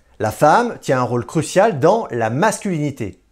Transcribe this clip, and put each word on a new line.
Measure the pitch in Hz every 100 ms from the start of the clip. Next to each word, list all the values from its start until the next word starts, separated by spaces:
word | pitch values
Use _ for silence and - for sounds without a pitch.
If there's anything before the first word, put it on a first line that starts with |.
| _ -
La | 107
femme | - 151 180 240 -
tient | - 127
un |
rôle | 123 120
crucial | 117 165 131 175 220 160
dans | 156 220 214
la | 123 113
masculinité, | 123 214 190 208 165 147 - 104 - _